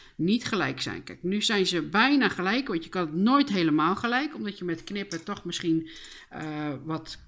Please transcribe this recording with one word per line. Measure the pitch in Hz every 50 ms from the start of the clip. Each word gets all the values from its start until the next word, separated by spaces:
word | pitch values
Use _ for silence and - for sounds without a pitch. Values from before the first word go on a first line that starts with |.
| - - _
niet | - 156 185 214 - -
gelijk | - 226 185 147 131 135 -
zijn. | - 117 90 87
Kijk, | - - 87 -
nu | 180 180 202 214
zijn | 214 233 220 196 185
ze | 165 175 165
bijna | 147 147 170 208 240 277 294 269 226 185
gelijk, | - - 180 190 220 269 269 240
want | 180 160 -
je | -
kan | - 185 175
het | 151 151
nooit | 180 202 240 269 285 277 208
helemaal | 202 180 165 160 147 156 151 170 196
gelijk, | - - 233 247 262 302 294 -
omdat | 214 214 202 190 -
je | 180
met | 175 165 165 -
knippen | - 202 202 196 202 170 160 -
toch | - 202 - -
misschien, | 175 170 - 175 165 160 165 160 - - - - - - - - -
eh, | - - 156 156 151 151 151 151 135 127 139
wat, | 156 160 156 156 - - - -